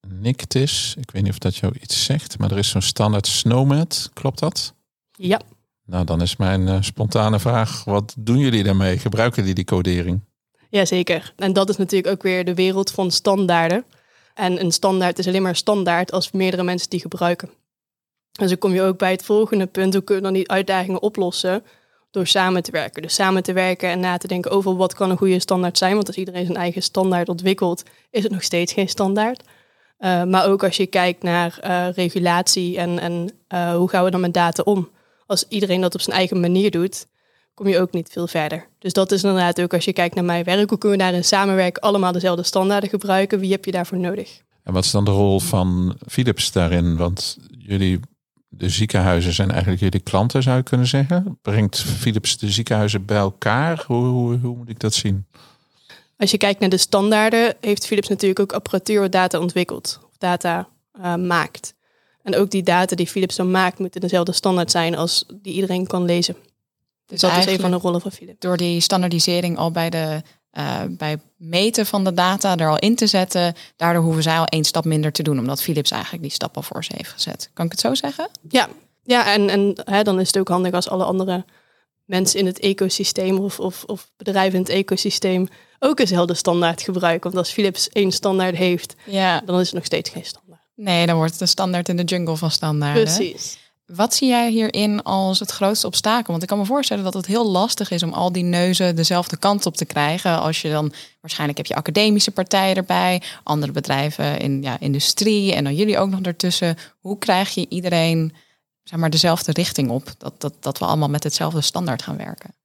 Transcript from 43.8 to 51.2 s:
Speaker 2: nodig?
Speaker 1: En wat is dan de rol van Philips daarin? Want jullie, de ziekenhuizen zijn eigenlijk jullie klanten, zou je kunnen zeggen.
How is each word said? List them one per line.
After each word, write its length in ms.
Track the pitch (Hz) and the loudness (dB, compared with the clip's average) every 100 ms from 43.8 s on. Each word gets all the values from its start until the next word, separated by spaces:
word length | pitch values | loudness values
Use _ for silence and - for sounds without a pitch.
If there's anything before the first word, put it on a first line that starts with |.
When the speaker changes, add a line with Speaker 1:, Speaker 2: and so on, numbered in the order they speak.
| 170 185 | -4 -4
Speaker 2:
nodig? 440 | 180 202 - - _ _ | -4 -4 -10 -16 _ _
Speaker 1:
En 100 | - | -2
wat 100 | 92 | 0
is 80 | 95 | 2
dan 140 | 104 101 | 2 4
de 60 | |
rol 280 | 98 101 95 | 4 4 4
van 580 | 85 101 90 90 90 - - | 2 2 2 2 0 -4 -6
Philips 440 | - 120 - - | 0 0 0 0
daarin? 460 | - 85 87 87 82 | 2 2 2 2 2
Want 400 | 87 92 - - - 135 | 0 -2 -6 -10 -18 -20
jullie, 420 | 104 98 95 90 - _ _ _ _ | -6 0 0 0 -4 _ _ _ _
de 220 | - 92 | -6 -4
ziekenhuizen 640 | 98 110 101 92 87 87 | 0 2 2 4 4 2
zijn 160 | 85 95 | 0 0
eigenlijk 300 | 90 95 90 | 2 0 2
jullie 180 | 98 92 | 2 0
klanten, 440 | - 135 117 139 | 0 2 2 2
zou 140 | 131 127 | 2 2
je 60 | |
kunnen 240 | 127 127 123 | 2 0 2
zeggen. 500 | 139 135 180 | 2 2 0